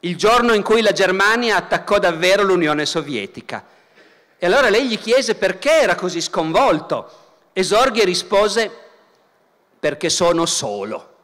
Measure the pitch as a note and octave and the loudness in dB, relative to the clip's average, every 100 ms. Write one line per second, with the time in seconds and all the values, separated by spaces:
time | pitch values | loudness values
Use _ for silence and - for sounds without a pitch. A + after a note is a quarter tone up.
0 | E3+ F3 G#3 A#3+ A#3+ G#3+ G3 A3 G#3+ F#3+ | -6 -2 2 4 4 2 2 2 2 2
1 | F#3 F#3+ G3+ A#3 A#3+ G3 E3+ E3+ - G3+ | 0 2 2 0 0 -2 -2 -6 0 0
2 | F#3+ E3 F3+ G3+ G3+ F3+ D#3 D3+ D3 E3 | 2 0 2 2 2 2 0 -2 -2 -4
3 | D3 B2 G2 - - G#2+ - _ _ _ | -6 -8 -8 -14 -12 -12 -12 _ _ _
4 | _ _ _ _ F3 A#3 B3+ G3+ C4+ A3 | _ _ _ _ 0 2 2 2 0 -6
5 | - B3 C4 A3 F#3+ F#3 C#4 D#4+ A#3 F3 | 0 0 0 -2 -2 -2 0 2 2 0
6 | F#3 F3 D#3 - D#3+ F3 C4+ D#3+ - C#3 | -4 -6 -6 -4 0 2 2 0 -2 -8
7 | - - _ _ _ - F#3+ G3+ C4 A3+ | -8 -20 _ _ _ -6 0 2 2 2
8 | G3 F3+ - G3 G#3+ G3+ G#3+ - - _ | 0 0 0 2 2 0 -4 -8 -20 _
9 | _ _ _ _ _ _ _ _ D3+ D3+ | _ _ _ _ _ _ _ _ -6 -4
10 | E3+ - F3 E3 E3 - B2+ G#2 G2 A2 | -4 0 2 2 0 -4 -6 -6 -8 -10
11 | - _ | -14 _